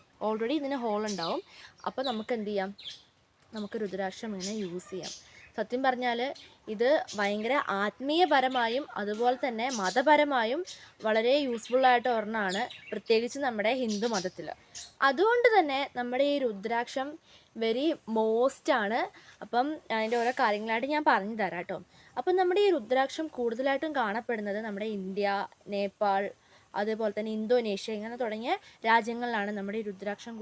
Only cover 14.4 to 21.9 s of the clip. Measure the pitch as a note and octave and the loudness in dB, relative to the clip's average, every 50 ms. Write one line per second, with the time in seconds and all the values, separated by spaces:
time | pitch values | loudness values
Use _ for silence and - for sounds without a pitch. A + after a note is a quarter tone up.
14.4 | D#3+ D3 - - _ _ - - - - - - C#4 C#4 C4+ B3+ F#4+ A4+ A#4+ A#4+ | -10 -12 -12 -14 _ _ -18 -16 -16 -16 -4 0 2 2 4 4 4 4 4 4
15.4 | A#4 A#4+ A4 G4 D#4+ D4 C4 C4+ C#4+ - - B3 A#3+ B3 B3 B3+ C#4 C#4+ C#4+ C#4+ | 4 6 6 4 4 4 2 -2 -2 -4 -4 -6 -4 -2 0 2 2 2 2 2
16.4 | C4+ A#3 G#3 G3 F#3+ G#3+ A#3 A#3 A#3+ - - C4+ C4 D4 D4+ E4 _ _ - - | 0 -2 -2 -4 -6 -4 -2 -4 -4 -4 -4 -6 -6 -6 -8 -14 _ _ -20 -20
17.4 | _ _ - A3+ A3+ A3+ A3+ B3+ C#4+ E4 C#4+ - _ - A3+ A3 A3 A3 A3 A3+ | _ _ -8 -2 -2 0 0 2 0 0 0 -2 _ -2 0 0 2 2 4 4
18.4 | B3 C4+ - - - D#4+ C#4+ A#3+ G#3 G3 A3+ C4+ F4 G#4 - - - - - - | 2 2 0 0 0 2 2 2 2 0 0 -2 -2 -4 -8 -14 -20 -20 -20 -18
19.4 | - G#3+ - A#3+ C4 D4 D#4+ G4 - - A3+ A3 A3 A3 A#3+ A#3+ A#3 A#3+ B3+ - | -8 -2 0 0 0 0 -2 -8 -6 -4 -2 -2 0 0 0 0 0 0 0 2
20.4 | B3+ A3 G#3 G#3 A3 A3+ A3 A#3 B3 C4+ D4+ D4 D4+ D#4 B3 G#3 F#3+ G#3 A#3 G#3+ | 2 2 2 0 -2 -2 -2 -2 -2 -2 -2 0 2 2 2 2 0 -2 -4 -4
21.4 | G3+ F3 E3 F3 F3 - F#3 - F3+ - | -4 -2 -4 -6 -6 -6 -8 -10 -10 -14